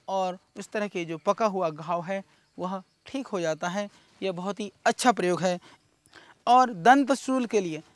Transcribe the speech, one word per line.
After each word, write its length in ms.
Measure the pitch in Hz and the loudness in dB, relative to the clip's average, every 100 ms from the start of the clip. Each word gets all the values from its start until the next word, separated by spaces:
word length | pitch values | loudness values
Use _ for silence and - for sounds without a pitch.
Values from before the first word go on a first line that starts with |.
| - | -6
और 300 | 190 185 185 - - | -4 -4 -6 -14 -16
इस 120 | - | -10
तरह 200 | 220 208 | -6 -6
के 160 | 185 | -6
जो 140 | 165 160 | -6 -4
पका 280 | 202 196 220 | -2 0 0
हुआ 240 | 190 170 | 0 -2
घाव 320 | 156 160 175 | -4 -6 -6
है, 220 | 170 196 - - - - | -4 -8 -10 -20 -20 -10
वह 240 | 180 190 - - - | -8 -8 -12 -20 -10
ठीक 200 | 269 254 | -10 -6
हो 140 | 190 | -4
जाता 280 | 165 156 175 | -2 -2 -4
है। 220 | 196 202 - - - | -6 -6 -12 -20 -8
यह 100 | 190 | -6
बहुत 280 | 175 185 190 | -6 -8 -8
ही 120 | 202 - - | -10 -2 -2
अच्छा 260 | - 254 | 2 2
प्रयोग 300 | 190 180 170 | 4 0 0
है। 180 | 185 180 - - - - - - - - - | 0 -2 -8 -20 -20 -20 -20 -20 -20 -6 4
और 260 | 254 247 | 6 6
दंत 400 | 185 190 277 262 | 4 6 6 6
शूल 340 | 254 - 262 240 | 0 0 -2 0
के 140 | 208 | -2
लिए, 220 | 175 156 - | -2 -6 -12